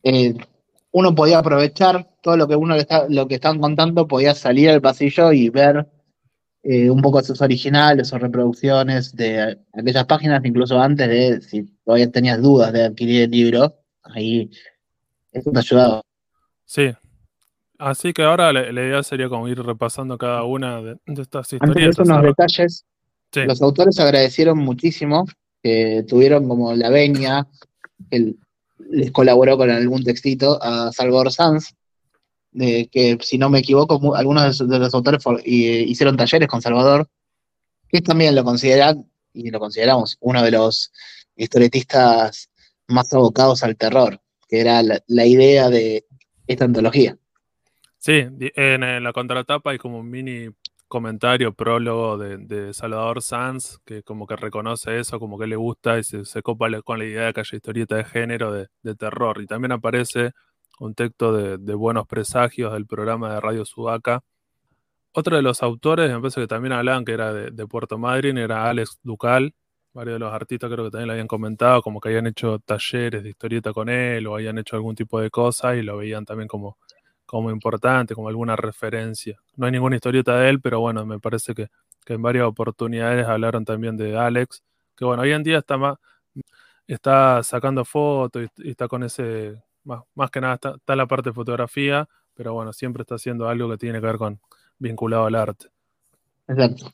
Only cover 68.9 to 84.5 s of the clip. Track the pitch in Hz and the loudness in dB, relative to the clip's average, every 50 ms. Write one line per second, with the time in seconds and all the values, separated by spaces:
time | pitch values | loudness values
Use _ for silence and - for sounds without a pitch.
68.9 | - _ _ 123 113 - - 117 123 131 135 151 _ _ _ _ _ _ _ _ | -12 _ _ -14 -12 -6 -2 0 0 0 0 -2 _ _ _ _ _ _ _ _
69.9 | _ 127 117 117 117 113 117 107 107 107 - _ 127 117 - 117 120 117 113 107 | _ -16 -14 -12 -10 -10 -10 -10 -10 -12 -10 _ -12 -12 -10 -10 -10 -10 -10 -10
70.9 | 107 110 117 117 113 113 110 110 113 107 110 107 110 107 120 123 127 123 - - | -10 -10 -10 -10 -10 -10 -10 -10 -10 -8 -8 -10 -6 0 2 4 4 2 0 -4
71.9 | 107 104 - 110 110 113 113 117 107 - - 117 110 107 _ - 107 104 - - | -12 -10 -6 -4 -4 -2 -4 -4 -6 -6 -6 -6 -6 -6 _ -8 -8 -6 -6 -8
72.9 | - 123 120 117 110 107 101 107 95 _ - 113 113 117 110 110 104 113 107 120 | -6 -6 -6 -6 -8 -10 -12 -14 -18 _ -10 -8 -8 -6 -6 -8 -8 -8 -6 -4
73.9 | 123 123 123 123 120 117 110 107 107 107 110 110 110 110 107 - - 110 110 113 | -4 -4 -4 -4 -6 -6 -8 -10 -10 -10 -10 -10 -10 -10 -10 -10 -10 -8 -8 -10
74.9 | 110 - 117 - - 113 110 107 - 120 120 120 120 - - 123 123 120 110 104 | -10 -10 -10 -6 -6 -6 -6 -4 -2 -2 -2 -2 -2 -2 -4 -4 -4 -4 -8 -10
75.9 | 101 104 104 107 110 107 104 - 107 110 110 104 - 104 101 101 - _ _ _ | -12 -12 -12 -12 -12 -12 -12 -12 -12 -14 -12 -12 -12 -14 -14 -14 -18 _ _ _
76.9 | _ _ _ _ _ _ _ - - 113 113 113 110 107 _ 113 110 101 - 123 | _ _ _ _ _ _ _ -10 -8 -6 -6 -6 -8 -6 _ -6 -6 -2 0 0
77.9 | 131 127 120 110 113 110 110 110 110 113 117 117 110 107 - 110 104 - - 110 | 0 0 -2 -4 -8 -12 -10 -10 -8 -8 -6 -6 -4 -4 -6 -10 -10 -10 -10 -8
78.9 | 113 113 113 113 110 - - 113 104 _ _ _ _ - 123 123 127 127 127 131 | -8 -8 -8 -10 -12 -12 -14 -16 -18 _ _ _ _ -6 -4 -4 -2 -2 -2 -2
79.9 | 131 117 - 123 123 131 123 123 120 123 127 135 139 135 _ 127 117 113 117 117 | -2 -2 -4 0 0 0 0 2 0 2 2 2 0 0 _ -4 -4 -2 -4 -4
80.9 | 113 110 107 110 110 104 _ 113 113 113 - - 113 - 107 - _ _ _ _ | -4 -6 -8 -10 -12 -8 _ -6 -6 -6 -8 -10 -10 -10 -12 -14 _ _ _ _
81.9 | _ _ _ - 120 110 113 120 123 123 123 113 107 - 113 113 107 _ 120 113 | _ _ _ -10 -10 -4 -4 -2 0 0 0 -2 -2 -4 -8 -8 -8 _ -8 -8
82.9 | 117 117 117 117 123 123 120 117 113 110 113 113 110 113 110 - 110 110 113 117 | -6 -4 -4 -2 -2 -2 -2 -2 -2 -2 -2 -4 -4 -4 -6 -6 -8 -6 -6 -8
83.9 | 110 107 110 107 107 113 120 120 120 123 127 - | -8 -8 -8 -6 -4 -2 -2 -2 0 -2 -4 -4